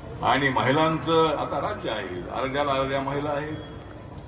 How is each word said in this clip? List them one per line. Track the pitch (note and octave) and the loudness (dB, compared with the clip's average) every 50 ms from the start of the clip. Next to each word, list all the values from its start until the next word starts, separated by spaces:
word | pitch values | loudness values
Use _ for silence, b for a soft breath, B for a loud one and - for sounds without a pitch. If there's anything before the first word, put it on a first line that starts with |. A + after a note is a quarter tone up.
| - - - - - | -12 -12 -10 -2 2
आणि | A2 B2 C3+ C#3 C3+ | 2 4 4 4 2
महिलांचं | B2+ A2+ A2 B2+ C#3 D#3 D#3+ D#3+ D#3+ D3 C3 D#3+ E3 D#3+ D#3+ D3+ C#3+ | 2 2 2 4 4 4 4 4 2 0 2 4 6 6 6 6 4
आता | C3+ C3 - D#3+ C#3+ | 0 -2 -2 -2 -2
राज्य | - C3+ B2+ - - C3 | -2 -2 -4 -4 -4 -4
आहे, | A2+ G#2+ G2 F#2 F2+ F2 F2+ G2 G2+ A2+ | -4 -4 -4 -6 -6 -8 -8 -6 -4 -2
अर्ध्याला | B2+ C3+ C3 C#3+ D3 C#3+ | -2 0 0 0 2 2
अर्ध्या | C3+ C3+ C3+ C3 C3+ C3+ | 2 2 2 0 0 -2
महिला | C3+ C3+ C#3 C#3+ D3 D3+ | -2 -2 -2 -2 -2 -2
आहेत. | C#3+ C#3+ D3+ D3+ D#3 D3+ - - - - - - - - - - - - - | -2 -2 -4 -4 -8 -8 -10 -12 -14 -14 -14 -14 -16 -16 -14 -14 -14 -14 -14